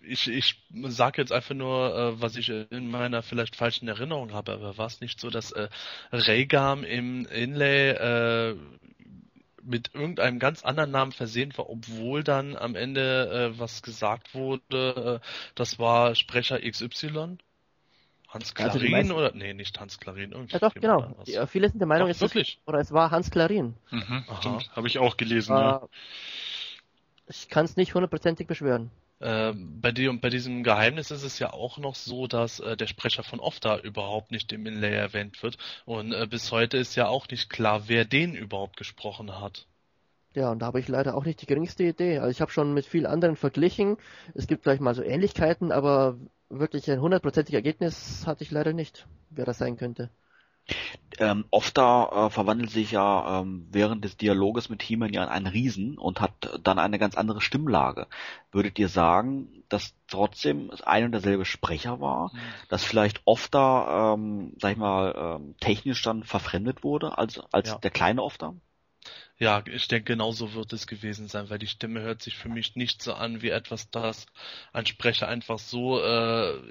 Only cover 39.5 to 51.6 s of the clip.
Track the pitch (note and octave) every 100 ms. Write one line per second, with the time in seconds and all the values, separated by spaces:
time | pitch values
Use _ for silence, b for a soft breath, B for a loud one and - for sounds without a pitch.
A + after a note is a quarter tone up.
39.5 | - - _ _ _ _ _ _ C#3+ B2+
40.5 | A2+ A#2 B2 B2+ C3 C#3 B2+ D3 D#3 -
41.5 | C#3+ E3+ - F3 D#3+ F3+ D3+ B2 B2+ D#3+
42.5 | - D3 C#3+ C#3 E3+ C#3+ D#3+ E3+ D3+ C#3
43.5 | C#3+ F3 - G3+ G#3+ B B B - -
44.5 | D#3 C#3+ C3+ C3 A#2+ - D3 G3 - D#3+
45.5 | E3+ E3+ C#3 C#3+ C#3 C3+ B2 C3+ _ _
46.5 | C3 D#3 D3 D3+ C3+ D#3 F#3 C#3+ D#3+ D3
47.5 | C3+ B2 - E3+ - - - - D3 D3+
48.5 | D3+ D3+ E3 D#3 - - - _ D3+ B2
49.5 | A#2+ B2 A#2 B2 A#2+ A#2+ - B B B
50.5 | B B B B B _ - G#2+ G2+ -
51.5 | G#2